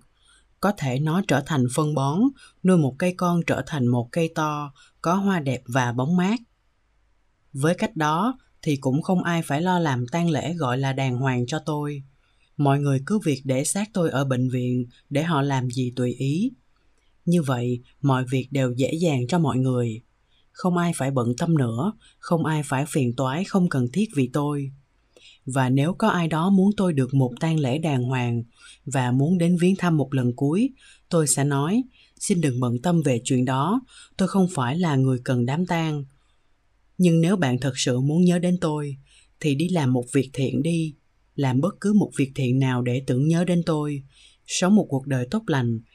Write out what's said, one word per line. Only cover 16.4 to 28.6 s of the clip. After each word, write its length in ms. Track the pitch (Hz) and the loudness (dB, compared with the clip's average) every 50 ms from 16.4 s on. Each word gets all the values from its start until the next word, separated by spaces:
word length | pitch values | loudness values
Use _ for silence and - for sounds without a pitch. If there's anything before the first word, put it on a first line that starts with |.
| 214 262 - - _ _ _ _ _ _ _ _ _ _ _ _ - | -2 -2 -4 -8 _ _ _ _ _ _ _ _ _ _ _ _ -2
Như 160 | - 170 175 | 0 2 2
vậy, 380 | 156 135 135 120 120 123 123 120 123 - _ _ | 2 0 -2 -2 0 -2 -2 -4 -6 -12 _ _
mọi 240 | - 139 131 127 127 123 | 0 2 2 2 0 -2
việc 160 | 135 131 123 - | -2 -4 -4 -2
đều 200 | - 139 131 127 | -2 -2 0 0
dễ 220 | 123 120 135 - - | 0 0 -2 -2 0
dàng 340 | 165 175 170 147 131 123 120 | 0 0 2 2 0 0 0
cho 120 | 180 175 | 0 0
mọi 180 | 165 139 107 127 | 2 2 2 0
người. 440 | 131 131 127 123 120 120 110 113 - _ _ _ _ _ _ _ _ _ | 0 0 0 0 -2 -2 -4 -8 -12 _ _ _ _ _ _ _ _ _
Không 260 | _ - - 185 175 175 | _ -4 -2 -2 0 0
ai 140 | 175 170 160 | 0 0 -2
phải 160 | - 131 135 | -2 -2 -2
bận 220 | 139 131 120 117 120 120 | -2 -2 0 -2 -2 -2
tâm 200 | 175 170 165 156 | 0 0 2 2
nữa, 360 | 135 117 113 123 147 202 220 - _ - _ _ | 2 0 -2 -2 -4 -4 -4 -8 _ -20 _ _
không 280 | - - 180 165 - | -6 -2 -2 0 0
ai 160 | 147 156 151 147 | 0 0 -2 -2
phải 200 | - 143 127 143 151 | -2 -2 -2 -2 -2
phiền 280 | - 160 135 120 120 | -2 0 0 0 0
toái 280 | 123 135 127 131 160 196 | -2 -2 -2 -2 -4 -4
không 260 | - - 202 180 175 | -2 0 0 2 2
cần 180 | - 139 123 117 - | 0 0 -2 -2 -2
thiết 120 | 175 214 214 - | -2 -4 -2 0
vì 140 | 143 131 123 - | -2 -2 0 0
tôi. 380 | 156 143 147 147 143 139 135 135 - _ _ _ _ _ _ _ - - - - _ - | -2 -2 -2 -4 -6 -8 -10 -12 -16 _ _ _ _ _ _ _ -20 -20 -20 -20 _ -12
Và 240 | - 123 139 131 127 | -6 -2 0 0 2
nếu 240 | 127 135 139 160 185 | 2 2 2 0 0
có 140 | - - 214 | 0 0 0
ai 200 | - - 170 160 | 0 0 0 0
đó 220 | 160 156 165 190 | 0 0 2 2
muốn 220 | 196 190 185 202 208 - | 4 4 4 2 2 2
tôi 160 | 196 180 170 | 0 0 2
được 200 | 135 131 123 139 | 0 0 0 2
một 180 | 135 131 123 120 - | 2 2 0 0 -2
tang 200 | - 160 165 156 | -2 0 0 0
lễ 180 | 147 127 123 156 | 0 0 0 0
đàng 260 | 165 165 143 127 123 | 0 0 0 0 -2
hoàng 400 | 123 131 127 123 120 120 117 117 - _ _ | -2 -2 -2 -2 -2 -2 -4 -4 -8 _ _